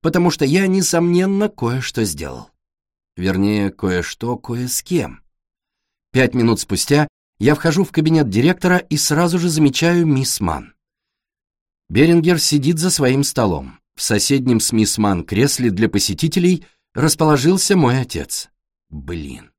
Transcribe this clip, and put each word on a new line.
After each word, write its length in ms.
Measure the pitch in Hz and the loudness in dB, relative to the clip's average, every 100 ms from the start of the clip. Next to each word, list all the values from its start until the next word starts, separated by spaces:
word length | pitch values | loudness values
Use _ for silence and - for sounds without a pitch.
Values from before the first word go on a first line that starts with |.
потому 300 | 165 151 175 | 0 0 0
что 140 | - | 0
я, 240 | 139 175 196 | 0 2 2
несомненно, 800 | 190 180 170 175 175 190 196 208 | 0 0 0 2 2 2 0 -2
кое-что 560 | - 117 127 123 - | -2 -4 -4 -6 -4
сделал. 460 | 107 73 76 64 - _ _ _ _ _ _ - | -4 -4 -10 -12 -16 _ _ _ _ _ _ -6
Вернее, 540 | 92 92 101 104 98 | -4 0 0 0 -2
кое-что 680 | - 98 90 85 - 117 120 | -4 -4 -4 -6 -8 -8 -8
кое 320 | - 120 123 | -8 -8 -6
с 120 | - | -8
кем. 400 | - 175 95 - _ _ _ _ _ _ _ _ _ | -4 -4 -4 -12 _ _ _ _ _ _ _ _ _
Пять 220 | 127 131 | 0 2
минут 260 | 123 113 110 | 2 2 0
спустя 480 | - 95 - 143 147 _ _ _ | -2 -4 0 0 0 _ _ _
я 160 | 117 147 | 0 2
вхожу 260 | 170 160 | 0 0
в 80 | 190 | 0
кабинет 380 | - 156 160 131 | 0 2 2 2
директора 480 | 98 147 185 185 180 | 2 2 2 2 0
и 200 | - 151 | 0 -4
сразу 440 | - 151 175 175 | 0 0 0 0
же 80 | 175 | -2
замечаю 580 | 156 147 135 165 175 160 | 2 2 2 0 2 2
мисс 340 | 135 131 - | 0 -2 -4
Манн. 340 | 92 76 - _ _ _ _ _ _ _ _ _ _ _ _ | -4 -6 -10 _ _ _ _ _ _ _ _ _ _ _ _
Берингер 500 | 104 160 170 165 170 | 2 4 6 4 2
сидит 400 | - 147 139 160 | 2 0 2 0
за 120 | 180 | -2
своим 340 | 165 131 135 | 0 2 2
столом. 560 | 139 - 107 78 65 - _ - | 0 0 -2 -2 -8 -18 _ -10
В 60 | |
соседнем 580 | - 107 - 139 127 117 | -2 -2 0 0 2 0
с 100 | - | 0
мисс 280 | 113 107 - | 0 0 0
Манн 260 | 104 92 | 0 -2
кресле 460 | 82 101 139 - 123 | -4 0 0 0 -2
для 180 | 92 110 | 0 0
посетителей 760 | 101 - 98 160 185 175 185 - _ _ | 0 -2 -2 -2 0 2 0 -4 _ _
расположился 840 | - 151 151 156 147 147 185 - 196 | -2 -2 2 2 4 2 0 2 2
мой 240 | 135 127 | 2 0
отец. 500 | 123 82 69 - - _ _ _ _ | -4 -8 -8 -10 -12 _ _ _ _
Блин. 600 | 78 69 85 73 64 - | -16 -12 -10 -10 -16 -20